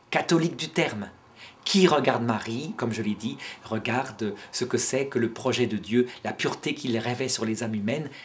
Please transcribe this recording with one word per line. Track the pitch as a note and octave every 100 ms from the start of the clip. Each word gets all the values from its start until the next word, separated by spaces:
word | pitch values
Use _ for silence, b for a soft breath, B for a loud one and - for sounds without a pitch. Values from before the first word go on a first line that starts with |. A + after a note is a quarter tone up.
| _
catholique | D#3 - E3 E3 B2+
du | -
terme. | - D3+ G#2+ F#2+ - - B B B -
Qui | G3 F#3
regarde | C#3+ C3+ A#2
Marie, | A#2+ G#2+ - A#2 D#3 G#3+
comme | A#2
je | A2
l'ai | G#2+ G2+
dit, | A2+ C#3 B B
regarde | - A2 G#2 A#2+ C3+ A#2 G#2+ G2+ B
ce | - B2
que | A#2+
c'est | - C3 C3+
que | B2+
le | A2+
projet | - C3 A#2 A#2
de | G#2
Dieu, | F2+ A#2+ B2 B
la | G#2+
pureté | - C#3+ - D3+ D3
qu'il | C3 A2+
rêvait | A2+ B2 C3
sur | - A2
les | A2
âmes | A#2 A2
humaines | G2+ C#3+ D#3+ B